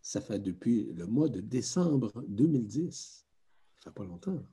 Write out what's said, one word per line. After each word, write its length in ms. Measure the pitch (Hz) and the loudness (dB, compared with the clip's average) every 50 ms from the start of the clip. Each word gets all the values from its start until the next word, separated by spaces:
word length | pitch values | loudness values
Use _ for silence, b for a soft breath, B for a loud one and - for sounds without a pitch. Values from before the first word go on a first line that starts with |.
Ça 180 | _ - - 104 | _ -4 -6 -4
fait 200 | 101 - 110 98 | -4 -2 -4 -2
depuis 520 | 101 95 87 90 - 117 120 110 98 - - | -2 -2 -4 -2 2 2 4 4 2 -2 -6
le 120 | 85 87 | -8 -6
mois 240 | 90 113 135 156 160 | 0 2 2 2 2
de 100 | - 95 | 2 -2
décembre 840 | 95 107 127 127 127 - - 180 180 170 151 135 123 107 - 117 - - | -6 -4 -2 -2 -2 0 0 2 2 4 4 2 2 0 -4 -6 -8 -8
deux 200 | 101 98 131 170 | 2 4 4 6
mille 200 | 156 131 117 104 | 6 4 2 0
dix. 580 | - 143 170 175 - - - - - - _ _ _ _ _ _ _ _ _ _ _ _ | -2 -2 -2 -2 -4 -10 -14 -16 -18 -20 _ _ _ _ _ _ _ _ _ _ _ _
Ça 120 | - 82 | -20 -18
fait 60 | 82 | -12
pas 100 | - 101 | -12 -10
longtemps. 380 | 92 87 87 - 95 95 - 95 - | -10 -10 -8 -6 -4 -4 -4 -6 -10